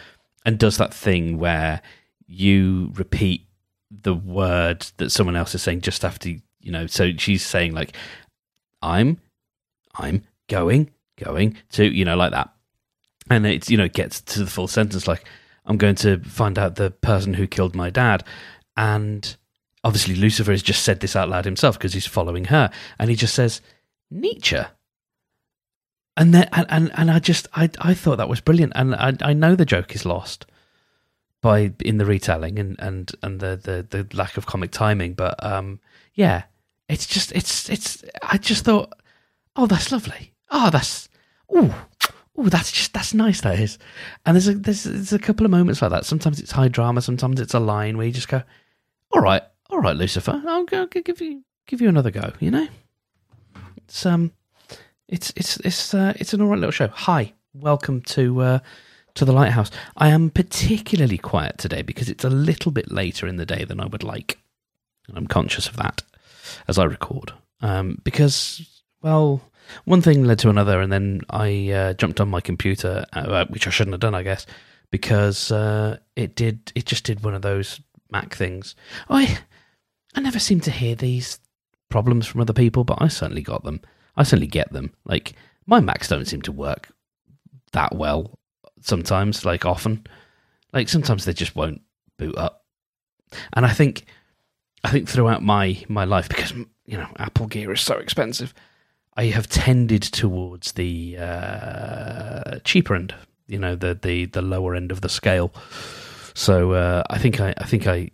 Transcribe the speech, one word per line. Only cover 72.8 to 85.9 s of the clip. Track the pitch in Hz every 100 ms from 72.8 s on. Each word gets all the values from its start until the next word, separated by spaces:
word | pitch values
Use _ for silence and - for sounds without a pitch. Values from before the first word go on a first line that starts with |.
| 92 98 -
uh, | - 78 92 95
which | 110 -
I |
shouldn't | - 98
have | 90
done, | 113 98
I |
guess, | 95 95 - - _ _ _
because, | 104 - 104 104 98 -
uh, | 107 107 107 107 113 _ -
it | 104 -
did, | 117 110 -
it | - -
just | 110
did | - 104
one | 107
of | 98
those | 98 98 98 - _ _ _
Mac | 101 101
things. | - 90 92 - - - - -
I, | 269 269 - - _ _ _ _ _ _ -
I |
never | 269 240
seem | - 185
to | 151
hear | - 120 117
these | 127 123 123 - _ _ _ _ _
problems | - 120 120 110
from | 117
other | 113
people, | 113 120 123 120
but | -
I | 160
certainly | - - -
got | - - -
them. | 156 - _ _ -
I |
certainly | 143 98 71
get | 80 -
them. | 69 71 - -
Like, | 92 - - _ _ -
my | 233
Macs | 123